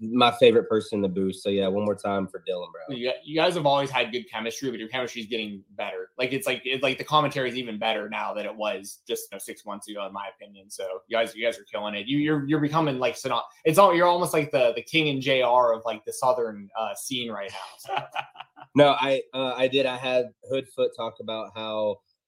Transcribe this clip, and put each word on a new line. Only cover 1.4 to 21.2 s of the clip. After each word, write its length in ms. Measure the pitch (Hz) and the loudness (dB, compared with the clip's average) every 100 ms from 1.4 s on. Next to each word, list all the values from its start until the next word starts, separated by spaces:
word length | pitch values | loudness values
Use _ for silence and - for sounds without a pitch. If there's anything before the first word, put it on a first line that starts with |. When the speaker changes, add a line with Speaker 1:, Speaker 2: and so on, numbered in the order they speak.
| 104 | -2
Speaker 1:
yeah, 160 | 98 95 | 0 2
one 180 | 98 | 0
more 120 | 104 101 | 0 -2
time 300 | 101 98 95 | -2 -2 -2
for 160 | 92 - | -8 -8
Dylan, 200 | 90 85 | -8 -8
bro. 240 | - - 127 | -14 -10 -6
Speaker 2:
You, 140 | 123 - | -4 -6
you 140 | - 156 | -4 0
guys 180 | 175 | 2
have 120 | 175 143 | 2 2
always 240 | 139 135 | 2 2
had 200 | 131 117 | 0 -2
good 140 | 120 110 | -4 -6
chemistry, 400 | 113 113 113 135 | -6 -6 -4 -6
but 80 | 113 | -6
your 100 | 110 | -6
chemistry 320 | 127 120 120 | -6 -6 -8
is 60 | 107 | -6
getting 360 | 113 107 101 _ 101 | -6 -6 -10 _ -10
better. 320 | 101 95 92 - | -8 -8 -12 -6
Like, 160 | 127 | -4
it's 140 | 135 131 | -2 -4
like, 160 | 120 | -4
it's 180 | 127 131 | -4 -2
like 140 | 135 131 | -2 -4
the 80 | |
commentary 460 | - 151 143 139 127 | 0 2 2 -2 -4
is 60 | 123 | -4
even 220 | 120 107 | -6 -2
better 300 | 110 110 104 | -2 -2 -4
now 240 | 107 101 | -6 -6
than 140 | 104 101 | -6 -8
it 100 | 110 | -4
was 440 | 107 98 98 - - | -4 -4 -10 -18 -6
just, 180 | 113 - | -6 -6
you 40 | |
know, 40 | 98 | -14
six 260 | - 113 107 | -14 -14 -12
months 220 | 101 107 | -12 -10
ago, 180 | 104 98 | -10 -8
in 60 | |
my 160 | 98 98 | -8 -12
opinion. 360 | - 101 98 101 | -14 -20 -20 -18
So 300 | - 95 92 _ | -10 -8 -8 _
you 100 | 113 | -2
guys, 160 | 113 | -2
you 100 | 110 | -2
guys 140 | 117 113 | -4 -4
are 60 | |
killing 300 | - 107 104 | -10 -6 -6
it. 120 | 104 104 | -6 -2
You, 100 | 147 | 0
you're, 320 | 151 156 139 | 2 0 0
you're 120 | 151 | 0
becoming, 380 | 147 160 156 127 | 2 2 0 0
like, 160 | 127 | -2
syno-, 280 | - 131 120 - _ 160 | -2 -4 -4 -4 _ 4
it's 100 | 156 | 8
all, 180 | 202 | 8
you're 120 | 170 175 | 8 6
almost 260 | 175 175 | 4 2
like 200 | 165 147 | 2 2
the, 200 | 139 120 | 4 4
the 60 | 117 | 2
King 300 | - 160 151 | 0 0 2
and 100 | 135 | 0
J 220 | 131 131 | 2 2
R 320 | 123 123 120 | 6 6 6
of, 80 | 113 | 2
like, 180 | 113 107 117 | -2 -6 -8
the 80 | |
Southern, 560 | - 131 127 117 104 98 107 | 0 2 2 -2 -6 -10 -6
uh, 160 | 107 | -6
scene 360 | 101 - 127 117 | -6 -6 -6 -6
right 200 | 101 98 | -8 -8
now. 460 | 95 95 - - - | -10 -14 -16 -6 -6
So. 60 | - | -6
Speaker 3:
<laughs> 120 | 170 - - - - - | -10 -12 -18 -20 -20 -2
Speaker 1:
No, 160 | 139 143 135 | 4 6 6
I, 220 | 135 135 - | 0 -2 -2
uh, 180 | 131 131 | -4 -4
I 120 | 123 131 | 0 2
did. 160 | 135 | 2
I 120 | 131 127 | 0 -2
had 280 | 131 127 120 _ - | 0 0 0 _ -6
Hoodfoot 440 | 135 131 - 123 - | -6 -4 -2 -2 -2
talk 180 | 113 113 | -8 -8